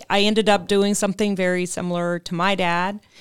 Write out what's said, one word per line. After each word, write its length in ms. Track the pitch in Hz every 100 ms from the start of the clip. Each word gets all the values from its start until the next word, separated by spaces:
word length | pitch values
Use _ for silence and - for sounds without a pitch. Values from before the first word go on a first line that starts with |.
| -
I 120 | 196
ended 260 | 208 214 214
up 200 | 202 -
doing 260 | 202 202 202
something 400 | 202 190 208 190
very 300 | 180 180 180
similar 540 | - 175 175 175 175
to 140 | -
my 220 | 170 190 190
dad. 440 | 180 170 185 208 _ -